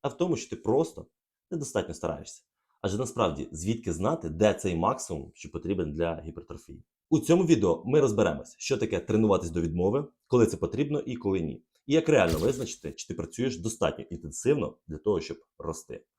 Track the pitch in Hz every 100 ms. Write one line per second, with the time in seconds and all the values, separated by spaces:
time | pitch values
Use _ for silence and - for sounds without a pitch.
0 | 143 - 175 143 - - - 131 160 -
1 | - _ _ _ _ 170 135 107 90 80
2 | 82 73 - - _ _ _ _ 101 104
3 | 123 123 98 73 69 78 90 113 - 80
4 | 101 160 85 80 104 98 98 82 92 -
5 | - 80 69 _ 71 85 85 95 80 73
6 | 85 80 76 82 - - - 69 _ _
7 | _ 156 - 170 170 151 95 82 113 147
8 | 135 104 98 73 - - - 135 107 92
9 | - 107 110 95 87 85 82 82 92 127
10 | 147 _ _ 123 113 - - - 143 147
11 | - 123 101 95 80 - _ _ - 156
12 | 160 147 87 80 101 127 135 - 76 67
13 | - 85 85 - 127 82 90 - 80 -
14 | - 85 76 - 123 143 85 - - 78
15 | - 95 80 - _ _ - 78 - 60
16 | _